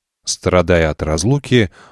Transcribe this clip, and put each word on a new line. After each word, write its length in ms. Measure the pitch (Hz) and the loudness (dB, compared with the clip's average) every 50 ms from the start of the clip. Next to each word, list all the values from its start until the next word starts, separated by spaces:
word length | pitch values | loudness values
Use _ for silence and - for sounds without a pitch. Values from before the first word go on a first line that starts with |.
| _ _ _ _ _ | _ _ _ _ _
Страдая 680 | - - - - 92 87 90 85 82 90 85 82 78 | -12 -12 -4 -4 0 0 2 2 2 2 2 2 0
от 120 | 76 - 78 | -2 -6 -4
разлуки, 680 | 78 76 78 82 113 139 143 - - 127 123 107 87 - - - - | -4 -4 -2 -2 -2 -2 -2 -2 0 0 0 0 0 -4 -16 -20 -20